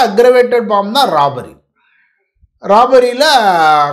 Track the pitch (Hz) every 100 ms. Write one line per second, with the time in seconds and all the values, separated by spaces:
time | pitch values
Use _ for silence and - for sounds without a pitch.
0 | 240 196 240 254 247 240 208 202 202 254
1 | 262 151 143 123 101 - _ _ _ _
2 | _ _ _ _ _ _ 196 208 254 262
3 | 247 247 302 262 208 170 156 151 147